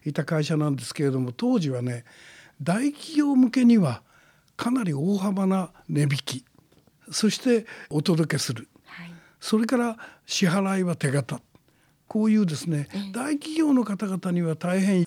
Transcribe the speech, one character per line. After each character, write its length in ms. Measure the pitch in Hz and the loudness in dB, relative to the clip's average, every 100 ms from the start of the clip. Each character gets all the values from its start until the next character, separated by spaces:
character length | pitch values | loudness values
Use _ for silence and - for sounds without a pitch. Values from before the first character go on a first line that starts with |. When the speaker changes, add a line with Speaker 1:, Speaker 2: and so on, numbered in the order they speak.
| 151 | -8
Speaker 1:
い 60 | |
た 140 | 147 151 | -4 -2
会 180 | 160 | 0
社 140 | 151 156 | 0 0
な 120 | 151 | 0
ん 60 | 135 | -2
で 80 | |
す 100 | 117 | -6
け 100 | - | -4
れ 80 | 143 | -2
ど 100 | 131 | 0
も、 100 | 123 | -2
当 280 | 117 240 254 | -2 0 2
時 100 | 156 | 0
は 120 | 123 | -2
ね、 220 | 123 120 - - - - - - | -4 -6 -10 -20 -20 -20 -20 -8
大 300 | 139 196 285 | -2 0 -2
企 240 | 294 - 311 | -4 -6 0
業 180 | 294 269 | 2 4
向 140 | 254 | 4
け 120 | 262 | 6
に 140 | 247 233 | 6 6
は 260 | 160 117 - _ _ _ _ - | 4 0 -10 _ _ _ _ -8
か 120 | 240 | -2
な 140 | 254 | -2
り 100 | 202 | -2
大 240 | 139 165 202 | -2 0 0
幅 300 | 196 196 190 | 0 0 2
な 240 | 190 175 - - | 0 -2 -8 -4
値 140 | 143 | 0
引 80 | 147 139 - | 2 0 -4
き、 200 | 127 - _ _ _ _ _ - | -10 -12 _ _ _ _ _ -10
そ 200 | - 214 | 0 0
し 80 | - | 2
て 280 | 262 233 220 - - | 2 2 0 -14 -6
お 120 | 147 | -2
届 340 | 160 165 160 147 | 0 2 2 -2
け 20 | |
す 160 | - | -4
る。 140 | 117 - _ | -6 -10 _
Speaker 2:
は 220 | - - 170 | -20 -20 -18
い。 80 | 170 - _ | -20 -20 _
Speaker 1:
そ 180 | - 214 | -2 0
れ 80 | 226 | 0
か 120 | 254 | 0
ら 200 | 240 226 - - - | -2 -6 -14 -20 -8
支 200 | - 190 | 0 0
払 340 | 185 196 190 | 2 0 0
い 40 | |
は 140 | 180 165 | -2 -2
手 120 | 143 | -2
形。 320 | 139 127 135 - _ _ _ _ _ - | -2 -4 -8 -14 _ _ _ _ _ -6
こ 140 | 220 | 0
う 80 | 220 | 2
い 60 | 214 | 4
う 100 | 196 | 2
で 80 | 147 | -2
す 100 | 170 | -2
ね、 240 | 151 143 | -4 -4
Speaker 2:
え 60 | 190 | -8
え。 140 | 202 | -8
Speaker 1:
大 260 | 202 269 294 | -6 -4 -4
企 160 | 302 | -4
業 220 | 311 311 262 | 0 2 2
の 80 | |
方 240 | 214 196 208 | 2 -2 -4
々 240 | 190 185 | -4 -2
に 100 | 175 | -2
は 140 | 165 160 | -2 -2
大 260 | 175 185 | -2 0
変 240 | 190 185 | 2 2